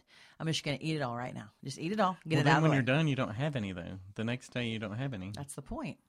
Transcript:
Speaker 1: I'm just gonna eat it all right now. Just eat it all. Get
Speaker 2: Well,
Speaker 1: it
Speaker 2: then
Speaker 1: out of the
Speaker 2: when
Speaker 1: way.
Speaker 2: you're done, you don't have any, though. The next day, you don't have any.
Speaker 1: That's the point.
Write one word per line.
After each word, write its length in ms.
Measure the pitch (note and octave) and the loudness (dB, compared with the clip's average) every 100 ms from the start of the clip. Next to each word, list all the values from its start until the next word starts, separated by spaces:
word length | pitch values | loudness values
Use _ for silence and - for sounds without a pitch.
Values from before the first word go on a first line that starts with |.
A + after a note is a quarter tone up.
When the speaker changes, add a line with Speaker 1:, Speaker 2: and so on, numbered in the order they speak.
| _ - - - | _ -20 -20 -6
Speaker 1:
I'm 80 | D#3+ | -2
just 160 | D3+ | 0
gonna 160 | D#3 C#3 | 0 -2
eat 140 | D#3+ | -2
it 80 | D#3 | -2
all 140 | B2+ A#2+ | -2 -4
right 180 | B2+ | -6
now. 160 | A#2+ G#2+ _ | -8 -12 _
Just 140 | C3+ - | -12 -6
eat 100 | E3+ | -4
it 80 | G#3+ | 2
all. 180 | F#3 F3+ D#3+ | 2 0 0
Get 100 | D#3 | 4
Speaker 2:
Well, 40 | |
Speaker 1:
it 20 | |
Speaker 2:
then 80 | C#3+ | 6
Speaker 1:
out 40 | C#3 | 6
of 40 | |
the 0 | |
Speaker 2:
when 80 | D#3 | 6
Speaker 1:
way. 60 | C#3 | 6
Speaker 2:
you're 60 | |
done, 240 | A#2+ C#3 D#3 | 4 4 4
you 80 | C3 | 2
don't 180 | B2 | 0
have 220 | A2 D#3 C3+ | -2 -2 -2
any, 160 | G2+ | -2
though. 260 | F2+ F2 F#2 F#2+ | -4 -8 -10 -12
The 100 | G2+ | -4
next 280 | A2 B2 - | -4 -4 -6
day, 160 | B2 A#2 | -4 -2
you 100 | A2+ | -2
don't 180 | G#2+ G#2+ | -4 -4
have 160 | C#3 | -4
any. 200 | A2 F#2 | -4 -6
Speaker 1:
That's 200 | G#2+ C#3+ - | -8 -10 -12
the 60 | |
point. 360 | - B3+ A3 - | -8 -8 -6 -10